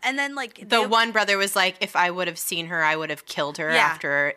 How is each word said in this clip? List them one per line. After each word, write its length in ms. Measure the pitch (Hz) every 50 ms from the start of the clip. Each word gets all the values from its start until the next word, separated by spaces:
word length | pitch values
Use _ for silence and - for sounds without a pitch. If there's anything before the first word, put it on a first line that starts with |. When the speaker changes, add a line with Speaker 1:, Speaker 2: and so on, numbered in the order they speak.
| -
Speaker 1:
and 160 | 247 269 277
then, 160 | 277 285 277
like, 220 | 277 262 233 -
Speaker 2:
The 80 | - 202
Speaker 1:
they 200 | 208 240 233 214
Speaker 2:
one 260 | 202 226 226 226 233 214
brother 260 | 214 208 202 202 196
was 160 | 196 196 -
like, 220 | 202 185 185 185 -
"If 140 | 208 190 -
I 140 | 156 175 175
would 160 | 175 180 180 170
have 100 | 165 -
seen 280 | - - 185 165 165
her, 160 | 165 175 165 160
I 140 | 156 156
would 140 | 160 160 156
have 140 | 151 143 -
killed 320 | - - - 151 143 147 170
her 120 | 160 156 160
Speaker 1:
Yeah. 60 | 165
Speaker 2:
after 560 | 165 165 160 156 - 147 143 143 143 147 -